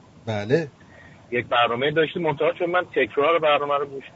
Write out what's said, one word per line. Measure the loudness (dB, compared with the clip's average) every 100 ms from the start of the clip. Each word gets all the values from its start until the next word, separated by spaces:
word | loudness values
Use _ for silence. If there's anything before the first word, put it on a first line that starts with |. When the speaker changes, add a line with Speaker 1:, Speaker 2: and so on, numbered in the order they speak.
| -20 -14 -6
Speaker 1:
بله. | -6 0 0 0 -10 -20 -20 -20 -20 -6
Speaker 2:
یک | -4 0
برنامه | 2 2 0 0
داشتیم، | 0 0 0
منتها | -2 0 -2
چون | 0 -2
من | -2 -2
تکرار | -2 0 2 2 2
برنامه | 2 2 2 -2
رو | -4
گوش | -10 -16